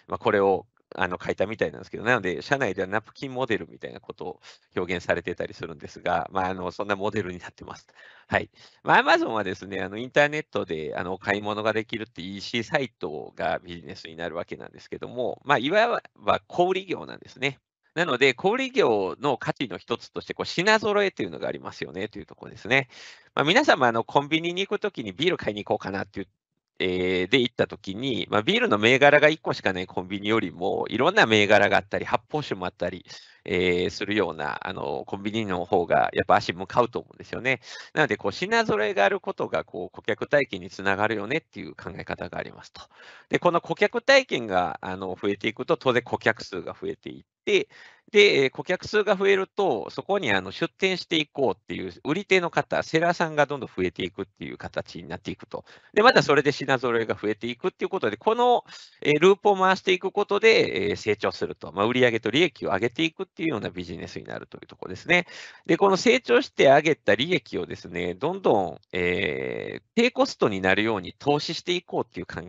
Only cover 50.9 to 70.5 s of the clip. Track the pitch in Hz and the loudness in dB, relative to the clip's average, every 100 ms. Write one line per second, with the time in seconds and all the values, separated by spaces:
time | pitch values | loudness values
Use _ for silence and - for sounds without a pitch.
50.9 | 180 - 170 151 - 127 92 - 90 92 | -2 -2 -4 -2 -2 -2 -2 -8 -8 -8
51.9 | - 123 165 202 185 175 - - 76 - | -8 -4 -4 -2 -4 -2 -2 -2 -4 -2
52.9 | 160 170 170 165 151 143 143 107 - 90 | 0 0 0 0 0 0 -2 -6 -4 -4
53.9 | - 90 - 98 _ 71 64 85 - - | -2 -6 -6 -12 _ -12 -12 -8 -8 -8
54.9 | 82 85 90 - 92 - - - - _ | -12 -12 -10 -10 -12 -12 -14 -14 -20 _
55.9 | - 233 - 147 147 139 - 139 131 123 | 6 8 8 6 4 4 0 0 0 2
56.9 | 117 110 107 104 107 120 120 185 - 185 | 0 0 -2 -2 -4 -6 -6 -6 -4 -4
57.9 | 190 110 104 - 233 247 233 - - - | -2 -2 -2 0 2 4 2 0 -14 -20
58.9 | _ - 151 180 202 208 190 185 185 - | _ 0 4 4 4 4 4 4 2 2
59.9 | 180 190 202 208 202 226 226 143 - 92 | 0 0 -4 -2 4 6 6 4 0 -2
60.9 | 98 - 104 101 - 80 78 - 85 110 | -2 -2 0 -2 -2 -6 -6 -6 0 2
61.9 | 123 123 113 110 123 175 - 82 92 117 | 4 2 2 0 2 0 0 -2 0 0
62.9 | - 160 - 190 - 160 117 101 90 85 | -2 -4 -4 -12 -6 -4 -4 -6 -8 -10
63.9 | 82 82 - - 55 - - - - - | -10 -12 -12 -12 -12 -12 -16 -18 -16 -12
64.9 | 92 - 175 175 - - - - 165 202 | -10 0 2 0 -8 -20 -10 -2 4 4
65.9 | 190 240 247 - 240 269 - 147 143 156 | 4 4 4 4 2 2 4 8 8 6
66.9 | 143 - 101 165 175 - - 78 92 92 | 2 2 2 2 -2 -2 -6 -6 -10 -8
67.9 | 85 90 92 143 190 185 113 87 - _ | -6 -4 -2 -4 0 2 2 0 -6 _
68.9 | 90 87 90 92 67 65 57 50 50 - | -2 0 0 -2 -2 -6 -6 -8 -12 -4
69.9 | - 240 - 269 - 131 | 0 2 2 -2 2 0